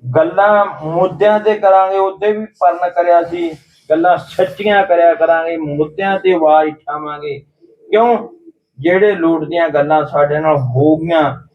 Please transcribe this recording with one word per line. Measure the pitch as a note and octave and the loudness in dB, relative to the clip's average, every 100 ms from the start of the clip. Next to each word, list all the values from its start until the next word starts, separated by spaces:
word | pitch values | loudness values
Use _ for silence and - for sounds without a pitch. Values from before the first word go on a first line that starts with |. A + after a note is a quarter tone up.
| - D#3+ | -2 0
ਗੱਲਾਂ | E3 E3+ G3+ G#3 G3+ - | 0 2 2 2 0 -6
ਮੁੱਦਿਆਂ | D#3 E3+ F#3 F3 G#3 G#3+ | -6 -2 -2 0 0 2
ਤੇ | G#3+ | 0
ਕਰਾਂਗੇ, | G#3 G3+ F#3+ F#3+ G3 | 0 4 4 2 0
ਉਹਦੇ | F#3+ F#3+ G#3 | -2 -2 -4
ਵੀ | G#3+ G#3+ | -4 -8
ਪਰਨ | _ F3+ E3+ F3+ | _ -2 0 -4
ਕਰਿਆ | F3 F3 E3+ | -2 2 2
ਸੀ, | E3+ F3 E3 D#3 _ _ _ | 0 -6 -8 -8 _ _ _
ਗੱਲਾਂ | D#3 F3+ E3 | 0 2 0
ਸੱਚੀਆਂ | - - F3+ - G3+ G3+ | -2 -4 -4 -2 0 0
ਕਰਿਆ | F#3+ F3 E3+ | 2 2 2
ਕਰਾਂਗੇ, | E3 D#3+ E3 E3 E3 | 2 0 0 -2 -6
ਮੁੱਦਿਆਂ | D3+ D3 D3+ F3+ G3 F#3+ | -6 -4 -4 -4 -4 -2
ਤੇ | F#3+ | 0
ਆਵਾਜ਼ | F3 D#3 D#3 D#3 | 2 4 2 2
ਉਠਾਵਾਂਗੇ। | D3 - D3+ D3+ D3 D3 C#3 _ _ _ _ - | -4 -10 -10 -10 -12 -12 -12 _ _ _ _ -2
ਕਿਉਂ? | G#3 A#3+ A#3 - - - _ _ - | 0 2 0 -4 -20 -20 _ _ -6
ਜਿਹੜੇ | D3+ F#3 G#3 | 0 2 2
ਲੋਟ | F#3 E3 D#3+ | 2 0 0
ਦੀਆਂ | D3+ E3+ E3 | -2 -2 0
ਗੱਲਾਂ | D3 C#3+ D#3 C#3+ | 0 0 0 0
ਸਾਡੇ | C#3+ C#3+ D3 | 0 0 0
ਨਾਲ | D#3 C#3+ | 0 0
ਹੋ | B2+ B2+ D3 D#3 | 0 0 2 0
ਗਈਆਂ | E3 E3 C#3+ - - | 0 0 0 -4 -18